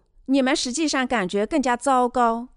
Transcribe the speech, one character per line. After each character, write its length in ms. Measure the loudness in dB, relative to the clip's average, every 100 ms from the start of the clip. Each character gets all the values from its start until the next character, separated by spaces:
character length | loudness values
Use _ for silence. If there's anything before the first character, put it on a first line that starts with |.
| _ _ -2
你 160 | 0
们 120 | 2
实 180 | 0 -2
际 140 | -2 -2
上 200 | 0 0
感 220 | -2 -2
觉 180 | -2 -2
更 160 | 0
加 140 | 0 0
糟 320 | 2 2 2
糕， 400 | 2 0 0 -8